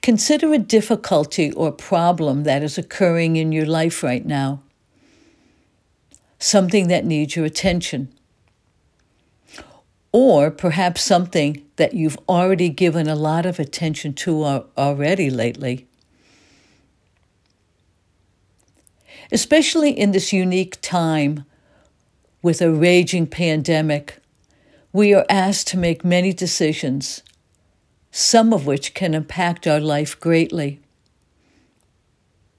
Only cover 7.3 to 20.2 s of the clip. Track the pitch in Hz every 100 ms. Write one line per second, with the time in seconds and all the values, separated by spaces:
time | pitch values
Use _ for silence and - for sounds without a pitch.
7.3 | 170 156 - 190 175 - 135 131 _ _
8.3 | _ _ _ _ _ _ _ _ _ _
9.3 | _ _ - - _ _ _ _ 233 262
10.3 | 165 147 147 180 160 180 175 - 180 180
11.3 | 175 147 147 - - 165 202 156 - -
12.3 | 175 185 190 180 143 175 160 156 156 156
13.3 | 160 175 175 143 - 165 147 151 139 -
14.3 | 160 151 139 - - 139 143 147 185 147
15.3 | 127 117 117 135 127 - _ _ _ _
16.3 | _ _ _ _ _ _ _ _ _ _
17.3 | _ _ _ _ _ _ _ _ _ _
18.3 | _ _ _ _ _ _ _ _ - -
19.3 | 233 - 302 - 330 294 - 202 190